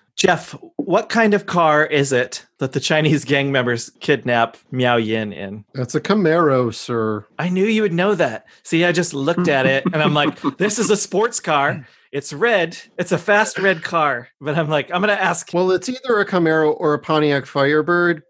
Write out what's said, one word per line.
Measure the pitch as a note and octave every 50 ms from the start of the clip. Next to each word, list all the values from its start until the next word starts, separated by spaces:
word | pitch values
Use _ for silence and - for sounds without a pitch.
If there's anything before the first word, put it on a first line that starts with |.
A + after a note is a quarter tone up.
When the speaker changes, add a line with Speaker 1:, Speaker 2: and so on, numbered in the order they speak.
| _ _ -
Speaker 1:
Jeff, | - - F#3 E3+ D#3+ - - - - - - -
what | - C#3+ G3 E3+ A3+ A#3 -
kind | - A#3 A3+ G#3
of | G#3 G3+ G3+
car | - F3 F3 E3 D#3 D3+ D3+ D3+
is | - D3+ C#3 C#3 C3+
it | C3+ B2 B2 - - - - _ _ -
that | C#3 C3
the | - C3+
Chinese | - - D#3+ D#3 D3+ D3+ D#3+ C#3 A#2+
gang | A#2+ D3 C#3 C#3 C#3
members | C#3 C3 B2 B2 A#2+ A#2 - - _ -
kidnap | - - C#3+ A#2+ A#2+ B2 A#2+ A#2 A#2 A#2 - - _ -
Miao | C3 B2+ B2 B2 A#2+
Yin | A#2 A2+ G#2+ A2 A2 A2 G#2
in? | F#2 D2 G2+ G2 G#2 G#2+ G#2 _ -
Speaker 2:
That's | C3+ B2+ - -
a | D3+
Camaro, | - - G3+ G#3+ F#3 D#3 D#3+ F3 E3 D3 C3+ B2+ B2 A2+ G#2+
sir. | - - - A#2+ A2+ A2 A2 G#2+ G#2+ - _ _ -
Speaker 1:
I | D#3 F3+
knew | F3+ F#3 G3
you | A3+ A3 G#3+
would | G#3+ G3
know | E3+ E3+ F#3 G#3 G#3
that. | E3 D#3+ B2 A2 - _ _ - _ -
See, | - E3+ E3 F3
I | F3
just | E3 F3 E3+ - -
looked | C#3 C3+ D#3 F3 F3+ F3+
at | D#3+ C#3+ C3+ C3
it, | C3 C3+ C3+ -
and | - F3 D3+
I'm | D3+ D3 D3
like, | D3 C#3+ D3 - -
Speaker 2:
<laughs> | - C#3 C3+ -
Speaker 1:
"This | F3+ G#3+ G#3 B3
is | G3+ F#3+
a | G#3+
sports | G3+ - - - F#3+ A3 A#3 - -
car. | - F3+ D#3 C#3+ C#3 D3 B2+ D3 B2 - _ _ _ _
It's | - C#3+ - -
red. | D3 C#3+ G#3+ A#3+ A3+ F#3+ E3 E3+ - - - _ - -
It's | F3 -
a | F3+ D#3
fast | - G#3+ G3+ G#3 G#3+ G#3+ - G3
red | F#3+ G3 F#3 D#3+ -
car." | - E3+ E3 D3+ C#3+ B2+ A#2+ A#2+ - _ -
But | C#3 D3+ C#3+ E3+
I'm | D#3 D3+
like, | D#3 D3 - -
"I'm | F3 F3+
gonna | G3+ G#3
ask." | G3+ G#3+ A3 E3+ D#3+ - - - -
Speaker 2:
Well, | F3 F#3 F#3
it's | F#3 F3+ - B3+
either | B3+ - - B3+ A3+ G#3
a | G3
Camaro | - G3 F3+ E3 D#3+ D#3+ D#3+ D#3 D3+ D3+
or | - F3 D3+ D3
a | D3
Pontiac | - - D#3 D3+ D3+ D3 C#3+ C#3 C3
Firebird, | - - C#3+ C#3 C#3 D3+ D#3 D3+ E3 F3 F3 F3 F3 E3+ D#3+ _ _